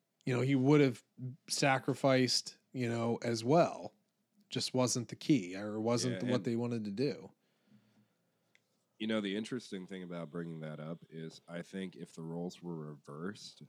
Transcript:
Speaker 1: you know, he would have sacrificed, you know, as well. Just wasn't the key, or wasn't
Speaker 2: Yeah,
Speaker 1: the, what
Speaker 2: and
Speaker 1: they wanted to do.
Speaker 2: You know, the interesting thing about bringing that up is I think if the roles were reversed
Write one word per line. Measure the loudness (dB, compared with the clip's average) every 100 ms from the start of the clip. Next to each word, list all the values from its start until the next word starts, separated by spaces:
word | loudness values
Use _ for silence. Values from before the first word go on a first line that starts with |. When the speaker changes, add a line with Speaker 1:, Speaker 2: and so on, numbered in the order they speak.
| _ _ -2
Speaker 1:
you |
know, | 0
he | 4
would | 4 8 8
have | 6 2 _ -12 -12 -10 -6
sacrificed, | 0 2 2 0 2 6 6 6 2 -2 -12 _
you | -4 -2
know, | 0 0 0
as | 0 0
well. | 4 6 6 0 -10 _ _ _ _ _ -6
Just | -4 0
wasn't | 2 2 0 -4
the | -2
key, | 2 2 2 -6
or | -6 0
wasn't | 2 2 0
Speaker 2:
Yeah, | -2
Speaker 1:
the, | 0
what | 0
Speaker 2:
and |
Speaker 1:
they | 0 -2
wanted | -2 -4
to | -4
do. | -2 -2 -4 -10 _ _ _ _ -20 _ _ _ _ _ _ _ _ _ _ _ -6
Speaker 2:
You | 0
know, | 0
the | 0 -2
interesting | -4 -6 -6 -10 -8
thing | -10
about | -8 -8 -8
bringing | -6 -6 -8
that | -8 -8
up | -10 -12 -12
is | -12 -12 -14 -14
I | -12
think | -10 -10 -10 -10
if | -14
the | -12
roles | -8 -6 -6 -8
were | -10
reversed | -8 -10 -14 -14 -8 -8 -8 -14 -20